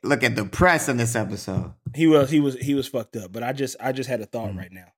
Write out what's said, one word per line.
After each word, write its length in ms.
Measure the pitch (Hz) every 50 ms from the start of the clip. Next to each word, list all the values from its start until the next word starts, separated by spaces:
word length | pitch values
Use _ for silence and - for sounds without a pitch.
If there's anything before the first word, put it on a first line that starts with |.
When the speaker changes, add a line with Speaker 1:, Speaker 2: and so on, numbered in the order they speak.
| -
Speaker 1:
looking 320 | 107 143 120 131 120 113
depressed 540 | 110 104 95 - - 180 180 170 151 - -
in 80 | 127
this 180 | 120 117 117 117
episode. 580 | 117 107 95 107 98 - - 95 92 90 - - _ _ - -
Speaker 2:
He 120 | 147 165
was, 220 | 160 156 147 139 135
he 100 | 156 151
was, 160 | 143 139 127
he 180 | 127 127 139 143
was 120 | 139 127
fucked 280 | - - 123 110 _ -
up. 160 | 117 101 90
But 120 | 95 117 117
I 100 | 120 135
just, 220 | 139 139 127 - -
I 120 | 113 131
just 180 | 131 131 127 117
had 120 | 127 113
a 40 | 104
thought 240 | - - 117 110 101
Speaker 1:
Mm. 60 | 98
Speaker 2:
right 140 | 90 95 90
now. 160 | 92 92 90 _ _